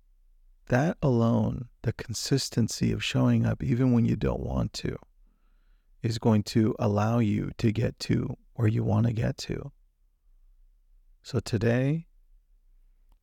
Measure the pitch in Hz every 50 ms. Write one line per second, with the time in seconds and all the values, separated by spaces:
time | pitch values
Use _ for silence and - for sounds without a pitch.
0 | _ _ _ _ _ _ _ _ _ - _ _ _ - 123 123 143 175 - -
1 | - 143 123 117 117 117 117 113 113 117 127 131 127 - - _ - 123 - -
2 | - - 110 - - - 139 135 - - - 131 113 101 - - 120 117 110 107
3 | - - - 127 127 123 120 117 117 117 110 - - 131 131 117 131 131 120 117
4 | 113 117 - - - 67 60 - - 60 65 65 58 - - - - - - -
5 | - - _ _ _ _ _ _ _ _ _ _ _ _ _ _ _ _ _ _
6 | - 117 113 113 - 117 110 104 101 - - 120 110 110 - - - 113 104 101
7 | 104 110 117 120 117 104 101 104 98 92 - - - 113 104 113 120 - - -
8 | - - 117 - - - 123 - _ _ _ - 117 107 113 117 113 120 104 117
9 | 113 117 113 107 123 123 - - - - - - - 143 - _ _ _ _ _
10 | _ _ _ _ _ _ _ _ _ - _ _ - _ _ _ _ _ _ -
11 | _ - - _ _ - - 117 - - - 104 110 117 117 123 131 139 151 165
12 | 165 - _ _ _ _ - - _ _ _ _ _ _ _ _ _ _ _ _
13 | _ _ - _